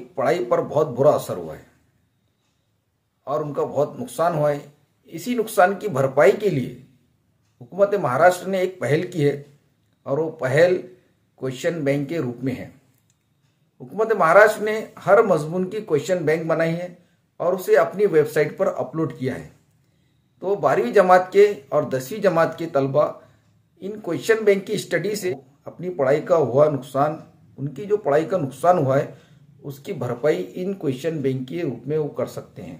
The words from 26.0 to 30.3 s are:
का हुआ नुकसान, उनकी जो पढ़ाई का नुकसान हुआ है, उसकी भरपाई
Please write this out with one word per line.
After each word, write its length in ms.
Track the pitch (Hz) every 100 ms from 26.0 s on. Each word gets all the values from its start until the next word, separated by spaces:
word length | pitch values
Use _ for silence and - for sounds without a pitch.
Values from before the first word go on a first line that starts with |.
| 131 151
का 140 | - 165
हुआ 320 | 127 131 151
नुकसान, 480 | 139 - 131 151 156 - _ _ -
उनकी 280 | 143 - 202
जो 120 | 208
पढ़ाई 280 | 147 147 160
का 120 | 139
नुकसान 400 | 131 - 170 180
हुआ 200 | 135 139
है, 200 | - - _ _ _ _
उसकी 300 | 143 135 -
भरपाई 420 | 156 120 117 147